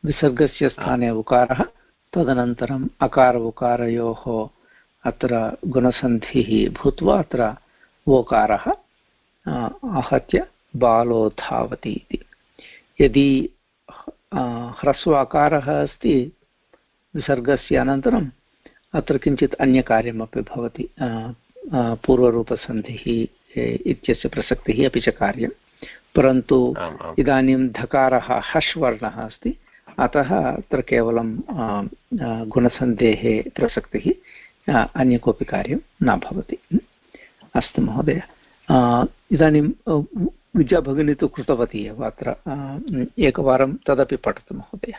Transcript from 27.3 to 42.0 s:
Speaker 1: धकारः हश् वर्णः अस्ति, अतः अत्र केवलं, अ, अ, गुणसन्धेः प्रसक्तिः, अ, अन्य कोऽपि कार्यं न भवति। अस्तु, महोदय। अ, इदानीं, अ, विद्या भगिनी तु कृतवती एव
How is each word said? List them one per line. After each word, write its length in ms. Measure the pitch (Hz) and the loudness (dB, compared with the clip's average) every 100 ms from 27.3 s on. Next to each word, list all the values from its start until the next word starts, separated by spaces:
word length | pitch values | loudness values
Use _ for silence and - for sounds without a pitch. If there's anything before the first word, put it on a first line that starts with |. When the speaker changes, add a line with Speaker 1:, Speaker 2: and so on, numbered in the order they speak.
| 135 131 131 131 | 4 4 2 0
Speaker 1:
धकारः 720 | 110 117 143 131 127 117 120 - | -4 -4 2 2 2 0 -4 0
हश् 220 | 160 - - | -2 -2 -2
वर्णः 320 | 139 110 113 | -2 -2 -6
अस्ति, 500 | 104 117 - 233 - _ _ - - | -10 -14 -8 -8 -8 _ _ -18 -2
अतः 580 | 123 151 135 185 135 - | 0 0 0 0 0 -4
अत्र 260 | - 131 | -4 -4
केवलं, 560 | - 123 113 117 113 110 | 0 0 2 0 -2 -6
अ, 500 | - 208 110 104 101 - _ 233 | -8 -6 -4 -4 -6 -12 _ -6
अ, 220 | 127 113 | -4 -6
गुणसन्धेः 1040 | 110 127 120 - 127 110 120 107 117 110 - - | -2 2 2 2 -2 2 4 4 0 0 -2 -2
प्रसक्तिः, 560 | - - - - - 359 - - - _ - | -2 -2 -6 -4 -2 -2 -4 -20 -20 _ 0
अ, 160 | 135 110 - | 0 0 0
अन्य 220 | 131 120 | 2 2
कोऽपि 260 | 120 110 | 0 -2
कार्यं 340 | - 101 101 156 - _ | -2 -4 -4 -6 -8 _
न 140 | 127 101 | 0 0
भवति। 640 | - 190 - - _ 175 - _ _ - - _ _ | -2 -10 -8 -12 _ -4 -4 _ _ -20 -20 _ _
अस्तु, 280 | 120 - - | -4 -4 -2
महोदय। 400 | - 110 151 156 - _ _ _ _ | -2 0 0 -2 -4 _ _ _ _
अ, 360 | 135 120 120 - - _ | 4 4 2 0 -4 _
इदानीं, 300 | 170 156 151 | 4 6 6
अ, 420 | 147 285 - 156 151 233 180 - _ 208 | 2 -2 -2 -2 -2 -4 -6 -6 _ 0
विद्या 240 | 135 180 | 4 2
भगिनी 340 | 143 139 151 | 2 0 0
तु 140 | 143 170 | 0 -2
कृतवती 560 | - 127 131 117 110 | -4 -2 0 0 -4
एव 200 | 107 107 | -10 -8